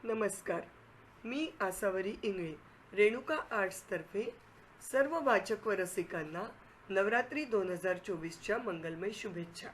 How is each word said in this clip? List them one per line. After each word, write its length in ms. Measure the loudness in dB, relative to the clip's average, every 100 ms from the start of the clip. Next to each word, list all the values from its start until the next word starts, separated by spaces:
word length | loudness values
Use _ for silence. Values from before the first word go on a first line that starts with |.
| -2
नमस्कार, 540 | 0 0 -2 -2 -2 -4 -16 -20 -20 -20 -14
मी 280 | -6 -4 -4 -2
आसावरी 560 | -2 0 0 2 -2 -2
इंगळे. 320 | -2 -2 -4 -8 -16 -20 -8
रेणुका 460 | 6 6 6 -2 -2 0
आर्ट्सतर्फे 840 | 0 0 -2 -4 -4 -2 -4 -4 -6 -20 -20 -20 -18 -2
सर्व 340 | 2 4 4 4
वाचक 420 | 4 4 -2 0
व 40 |
रसिकांना 720 | 0 0 -2 -2 -4 -4 -6 -8 -10 -20 -20 -2
नवरात्री 560 | 2 4 4 2 -2 0
दोन 240 | 0 2
हजार 280 | 0 0 -2
चोवीसच्या 600 | -2 -4 -4 -8 -2 0
मंगलमय 540 | 0 -4 -6 -4 -4
शुभेच्छा. 580 | -4 -6 -6 -8 -10 -14